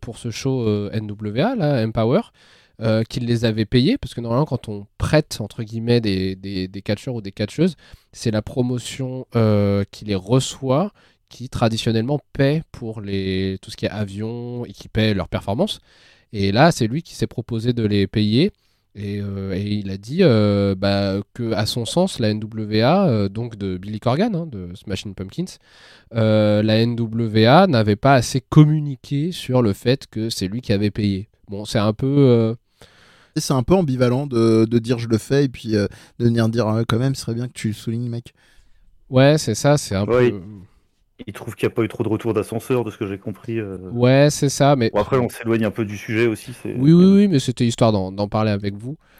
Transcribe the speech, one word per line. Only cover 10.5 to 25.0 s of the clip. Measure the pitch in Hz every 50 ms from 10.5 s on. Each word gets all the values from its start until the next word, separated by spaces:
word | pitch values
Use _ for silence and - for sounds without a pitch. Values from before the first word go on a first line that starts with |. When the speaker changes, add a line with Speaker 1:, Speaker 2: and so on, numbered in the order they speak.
| - - 135 131 127 147 190 208 - _ _ _ _ _ _ _
Speaker 1:
qui | - - 123 131
traditionnellement | - - 123 113 113 110 - 120 110 113 110 127 147 139 - _ -
paie | - 139 135 147 160 156 - -
pour | - 120 110 113 113 101
les, | 101 98 98 95 95 95 92 95 95 95 95
tout | - -
ce | -
qui | - -
est | -
avion | - 107 107 95 98 101 107 113 120 120 120 120 123 120 120
et | - 104
qui | - - -
paie | - 110 110 110 104
leurs | 95 85 -
performances. | - 92 - - 101 127 185 214 - - _ _ _ _ _ _ _ _ _ _ -
Et | 104 98 98 98
là, | 117 151 175 160
c'est | - 117
lui | 107 120 165 -
qui | - -
s'est | - -
proposé | - - - 117 - 117 113 107 123 123
de | 120 110
les | 104 104 101 98
payer. | 95 - 110 107 104 107 123 170 214 - _ _ _ _ _ _ _ _
Et, | 101 101 101 101 101
euh, | 101 101 98 98 98 95 95
et | 95 101
il | 104 104 104 98 98
a | 95 98
dit, | 101 110 143 185 196
euh, | 151 117 110 104 104 101 101 101 101 98
bah, | 92 98 98 101 98 101 98 95 101 101 - -
que, | - 120 110 110
à | 107 107
son | 107 - 123 113
sens, | - - 170 185 190 - -
la | 117 107
N | 107 107
W | 107 107 110 110 107 104 107 107
A, | 113 127 170 196 202 160
euh, | 117 107 101 98
donc | 95 110 120 120 113
de | 101 101 95 92
Billy | 90 92 104 107 107
Corgan, | - 120 123 151 208 247 208
hein, | 160 170
de | 160 120 98 90 87 87
Smashing | - - - 98 -